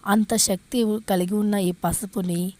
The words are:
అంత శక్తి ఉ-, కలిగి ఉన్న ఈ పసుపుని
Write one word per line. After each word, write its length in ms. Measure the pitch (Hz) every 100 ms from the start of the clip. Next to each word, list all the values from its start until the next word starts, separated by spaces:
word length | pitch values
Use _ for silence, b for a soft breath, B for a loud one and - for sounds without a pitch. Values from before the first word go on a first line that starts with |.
| -
అంత 280 | 214 208 226
శక్తి 480 | - 190 _ 254
ఉ-, 180 | 220 214 220
కలిగి 240 | 190 180
ఉన్న 220 | 208 208 202
ఈ 160 | 180 180
పసుపుని 720 | 170 170 196 - 180 170 180